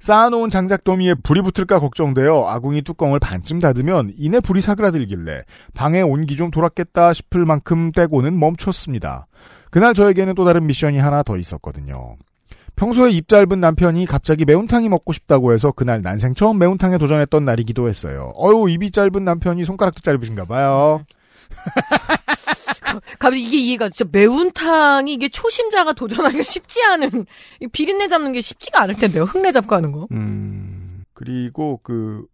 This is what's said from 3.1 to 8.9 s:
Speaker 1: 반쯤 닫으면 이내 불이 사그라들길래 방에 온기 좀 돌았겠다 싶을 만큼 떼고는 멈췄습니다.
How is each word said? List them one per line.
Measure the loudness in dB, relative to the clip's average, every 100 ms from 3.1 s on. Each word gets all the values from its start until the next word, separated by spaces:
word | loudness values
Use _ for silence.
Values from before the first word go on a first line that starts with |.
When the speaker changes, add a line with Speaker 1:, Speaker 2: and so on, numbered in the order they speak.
| 0
Speaker 1:
반쯤 | 0 -6 -6 0
닫으면 | 0 2 0 0 -2 -4
이내 | 0 0
불이 | 2 0
사그라들길래 | 0 0 0 0 -4 -6 -8 -10 -14 -20 _
방에 | -6 -2 0
온기 | 0 0 -4 -4
좀 | -4
돌았겠다 | 0 -2 -2 -6 4 4
싶을 | 4 -2 0
만큼 | 2 0 0 0 0
떼고는 | 0 2 2 0 2
멈췄습니다. | 0 0 -6 -6 -6